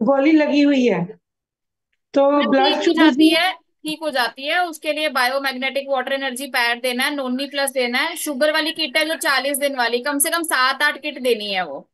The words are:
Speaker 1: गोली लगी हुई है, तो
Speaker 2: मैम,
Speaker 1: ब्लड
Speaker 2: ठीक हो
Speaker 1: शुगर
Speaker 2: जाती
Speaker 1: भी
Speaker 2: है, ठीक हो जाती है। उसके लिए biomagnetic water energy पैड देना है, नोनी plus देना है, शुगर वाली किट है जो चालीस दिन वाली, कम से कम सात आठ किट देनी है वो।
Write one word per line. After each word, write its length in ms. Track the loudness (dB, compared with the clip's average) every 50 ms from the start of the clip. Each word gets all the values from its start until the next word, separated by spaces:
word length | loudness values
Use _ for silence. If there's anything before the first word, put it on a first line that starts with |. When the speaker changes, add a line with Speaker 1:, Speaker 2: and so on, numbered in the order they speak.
Speaker 1:
गोली 300 | 0 2 4 4 4 4
लगी 280 | 4 4 4 4 4 4
हुई 240 | 4 4 4 4 4
है, 320 | 2 2 0 -2 -6 -8 -14 _ _ _ _ _ _ _ _ _ _ _ _ _ _ _ _ _ _ 2
तो 160 | 2 4 4
Speaker 2:
मैम, 200 | 4 2 2 2
Speaker 1:
ब्लड 140 | 2 4 4
Speaker 2:
ठीक 120 | 2 2
हो 60 | 2
Speaker 1:
शुगर 220 | 2 2 4 4 4
Speaker 2:
जाती 120 | 4 6
Speaker 1:
भी 120 | 6 4 4
Speaker 2:
है, 240 | 4 4 2 0
ठीक 460 | -2 -6 _ _ _ _ -10 -10 -8 -6
हो 80 | -6 -4
जाती 360 | -2 0 -2 -2 -4 -6 -6
है। 200 | -2 -2 -2 -2
उसके 260 | -2 -6 -6 -4 -4
लिए 160 | -2 -2 -2 0
biomagnetic 800 | 0 0 0 0 0 -2 -2 -4 -4 -4 -6 -4 -4 -4 -4 -2
water 240 | -2 -2 -2 -2
energy 340 | -4 -4 -4 -6 -6 -8 -8
पैड 360 | -4 -2 0 0 0 0 -2
देना 220 | -2 -4 -2 -2 -2
है, 100 | -2 -2
नोनी 320 | -4 -4 -4 -4 -4 -6
plus 240 | -6 -4 -4 -4 -2
देना 280 | -2 -2 -2 -2 -2 -2
है, 180 | -2 -4 -4
शुगर 360 | -6 -8 -8 -2 0 0 2
वाली 200 | 2 0 -2 -2
किट 240 | -4 -4 -6 -2 -2
है 80 | -2 -2
जो 100 | -2 -4
चालीस 440 | -2 -2 0 0 0 0 -2 -2 -2
दिन 180 | -2 -2 -2
वाली, 220 | -2 -2 -2 -2 -2
कम 200 | -2 -4 -2 -2
से 120 | 0 0
कम 120 | 0 -2
सात 400 | -2 -2 0 0 2 0 0 0
आठ 180 | 0 -2 -2 -2
किट 200 | -6 -8 -8 -4
देनी 300 | -2 -2 0 -2 -2 -4
है 140 | -4 -4 -4
वो। 220 | -6 -8 -12 -16 _